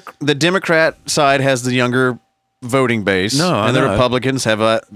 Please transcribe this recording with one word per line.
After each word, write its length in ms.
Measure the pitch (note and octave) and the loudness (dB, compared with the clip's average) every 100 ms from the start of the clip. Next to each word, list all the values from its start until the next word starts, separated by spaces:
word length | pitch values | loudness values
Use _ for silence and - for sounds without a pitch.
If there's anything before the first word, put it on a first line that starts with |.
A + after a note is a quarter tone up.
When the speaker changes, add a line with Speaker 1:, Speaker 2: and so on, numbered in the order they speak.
| - - | -4 -6
Speaker 1:
the 160 | C#3+ C#3 | -2 0
Democrat 600 | E3 F#3+ - D#3+ D#3+ - - | 0 0 0 2 0 -2 -6
side 300 | D#3+ C#3 C#3 | 0 2 2
has 240 | C3+ B2+ | 2 0
the 100 | B2+ | 0
younger 420 | B2+ B2 B2+ B2+ A#2+ _ _ _ _ | 0 0 2 0 -2 _ _ _ _
voting 400 | A#2+ C3+ B2 A2+ | -2 0 0 0
base, 340 | G2 F#2+ G2+ C3+ | 0 0 0 0
Speaker 2:
No, 160 | F3+ | 0
I 140 | A#2+ A2 | 0 0
Speaker 1:
and 60 | B2+ | 0
the 40 | |
Speaker 2:
know. 100 | B2+ | 0
Speaker 1:
Republicans 520 | G2+ B2 B2 B2+ C3 | 0 0 0 -2 -2
have, 160 | A2+ G#2+ | -2 0
uh, 200 | A2 A2 - | 0 0 -4